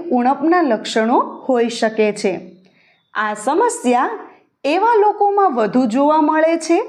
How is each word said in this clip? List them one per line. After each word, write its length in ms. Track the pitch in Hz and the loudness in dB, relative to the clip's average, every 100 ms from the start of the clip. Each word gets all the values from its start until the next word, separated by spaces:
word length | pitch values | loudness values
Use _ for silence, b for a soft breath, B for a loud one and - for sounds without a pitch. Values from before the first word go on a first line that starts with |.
| - | -2
ઉણપના 500 | 247 247 277 311 349 | 0 0 0 2 2
લક્ષણો 580 | 294 214 - 226 220 359 | 2 -2 -2 -2 2 0
હોઈ 500 | - - - 247 233 | 0 -6 -2 0 0
શકે 440 | - 220 220 214 | -2 -4 0 -2
છે. 200 | 208 202 175 - - b b b b b | 0 -4 -4 -10 -20 b b b b b
આ 200 | - 214 | -6 -6
સમસ્યા 760 | 214 262 330 480 - 247 240 339 453 B B B _ | -4 -2 0 0 -2 0 0 0 -6 B B B _
એવા 320 | 269 339 440 453 | -2 0 2 2
લોકોમાં 600 | 415 403 403 403 381 240 | 2 2 0 2 2 2
વધુ 300 | 214 247 254 | 0 0 0
જોવા 360 | 247 285 311 | 2 2 2
મળે 360 | 302 311 320 330 | 2 2 2 0
છે, 240 | - 339 | 0 0